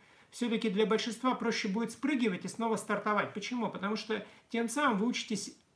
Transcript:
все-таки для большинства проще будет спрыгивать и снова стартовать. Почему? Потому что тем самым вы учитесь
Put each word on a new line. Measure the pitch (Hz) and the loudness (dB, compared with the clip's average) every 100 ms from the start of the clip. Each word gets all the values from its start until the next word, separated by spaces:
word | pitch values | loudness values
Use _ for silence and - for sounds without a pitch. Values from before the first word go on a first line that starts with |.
| - - - | -20 -20 -18
все-таки | - 233 220 220 | -4 0 2 2
для | 190 | 2
большинства | 208 220 240 214 262 | 4 2 0 -2 0
проще | 233 226 - 214 | 2 0 0 0
будет | 202 226 | 0 -2
спрыгивать | - 277 277 226 175 | -2 0 2 2 0
и | 185 | -4
снова | - 226 208 | -2 0 0
стартовать. | - 202 254 208 - | 0 -2 2 0 0
Почему? | 208 - 247 202 | -4 -6 -2 -2
Потому | - 196 214 | -2 -4 -4
что | - 214 208 - - | -2 -4 -6 -16 -6
тем | 233 233 | -2 0
самым | 285 285 196 | 2 4 4
вы | 233 | 2
учитесь | - - 208 - - _ | 0 -2 -4 -4 -12 _